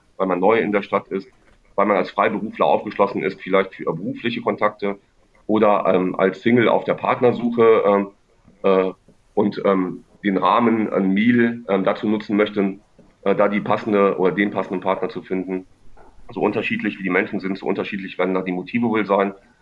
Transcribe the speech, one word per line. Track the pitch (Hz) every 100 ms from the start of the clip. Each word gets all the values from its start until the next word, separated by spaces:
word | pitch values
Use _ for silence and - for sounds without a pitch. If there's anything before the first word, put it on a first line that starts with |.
| _ -
weil | 95
man | 90
neu | 95 113
in | 95
der | 104
Stadt | 101 98 -
ist, | 95 - _ _ _ _ -
weil | 101
man | 98
als | 92
Freiberufler | - 110 104 107 - 80
aufgeschlossen | 90 107 - 98 -
ist, | - -
vielleicht | 92 95 98 -
für | -
berufliche | 85 107 139 117 120
Kontakte | 117 101 104 - 101 101 _ _ _ _ -
oder, | 107 107 101 -
ähm, | 92 92 -
als | 95 -
Single | 117 120 107
auf | - -
der |
Partnersuche, | - 98 123 123 107 120 117 113 107 98
ähm, | 101 98 - _ _ _ _
äh, | 98 95 92 - _ _ _
und, | - 101 - 98
ähm, | 95 92 90 - _
den | 101 95
Rahmen, | 90 107 117 113 107
ein | 95 95
Meal, | 98 117 120 117 120 -
ähm, | 98
dazu | 95 - 104
nutzen | 107 - 104
möchte, | 104 104 98 95 _ _ _ _
äh, | 98 98
da | 101
die | 104
passende | - 104 - 101 98 -
oder | 92
den | 87 104
passenden | 101 92 92
Partner | 95 95 92
zu | 90
finden. | - 92 90 92 - _ - - - - -
So | 92
unterschiedlich | 104 110 - 113 107 -
wie |
die | 95
Menschen | 90 107 104
sind, | 92 95
so | -
unterschiedlich | 98 95 101 95 -
werden | 95 92
da |
die | 92
Motive | 90 90 120 117
wohl | 107 98
sein. | 101 98 - _ _